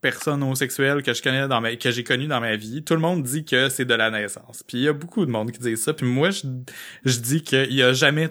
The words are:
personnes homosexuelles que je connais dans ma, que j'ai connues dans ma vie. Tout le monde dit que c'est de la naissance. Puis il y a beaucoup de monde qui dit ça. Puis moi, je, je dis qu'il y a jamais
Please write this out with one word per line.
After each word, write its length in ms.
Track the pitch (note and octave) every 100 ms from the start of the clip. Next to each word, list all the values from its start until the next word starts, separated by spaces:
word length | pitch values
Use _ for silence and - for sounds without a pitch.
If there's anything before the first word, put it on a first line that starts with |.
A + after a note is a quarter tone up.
personnes 420 | C3+ - - C#3+
homosexuelles 600 | C3+ C3 C3 - C3+ C#3+
que 80 | B2+
je 100 | A#2
connais 240 | C#3+ C3 C#3
dans 120 | B2
ma, 160 | A2+ A#2+
que 140 | B2+
j'ai 100 | A#2+
connues 220 | A#2 B2+ D3
dans 120 | C3
ma 160 | A#2 G#2+
vie. 260 | G#2+ C3
Tout 120 | D#3
le 60 | E3
monde 220 | D#3+ F3+
dit 220 | B2+ D3
que 240 | D#3 B2+ C3+
c'est 160 | C3
de 100 | B2+
la 160 | A2+ A2+
naissance. 520 | A2 G#2 - - -
Puis 140 | - B2
il 60 |
y 40 | C#3+
a 40 |
beaucoup 320 | C#3+ E3+ - D#3+
de 40 |
monde 200 | A2+ A2
qui 60 | A#2
dit 160 | B2 A2+
ça. 160 | -
Puis 140 | D#3+ B2+
moi, 240 | B2 E3+
je, 120 | G3 C3+ B2+ B2+ - - -
je 140 | C3+ A#2+
dis 240 | A#2 D#3
qu'il 300 | D#3+ C3 C3+
y 100 | C3+
a 100 | B2+
jamais 360 | B2+ D3 D3 D#3+